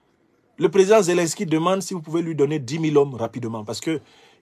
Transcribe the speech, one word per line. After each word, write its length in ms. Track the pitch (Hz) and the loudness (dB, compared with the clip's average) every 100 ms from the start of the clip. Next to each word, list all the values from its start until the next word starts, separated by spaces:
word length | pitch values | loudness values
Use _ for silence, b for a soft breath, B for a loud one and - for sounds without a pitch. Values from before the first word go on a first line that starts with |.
| _ _ _ _ _ - | _ _ _ _ _ -2
Le 100 | 170 | 0
président 320 | 190 190 220 | 4 6 6
Zelensky 460 | 175 175 170 - 185 | 4 2 0 -2 -2
demande 360 | 156 170 190 | 0 0 -2
si 120 | 190 | -4
vous 60 | 185 | -10
pouvez 180 | 156 170 | -6 -4
lui 140 | 165 | -2
donner 240 | 156 143 151 | 0 0 0
dix 220 | 123 160 | -4 -4
mille 180 | 160 143 | 2 2
hommes 160 | 143 | 2
rapidement 480 | 120 113 127 117 113 | -2 -8 -6 -8 -8
parce 160 | 104 113 | -10 -8
que 200 | - 160 b b b b | -6 -6 b b b b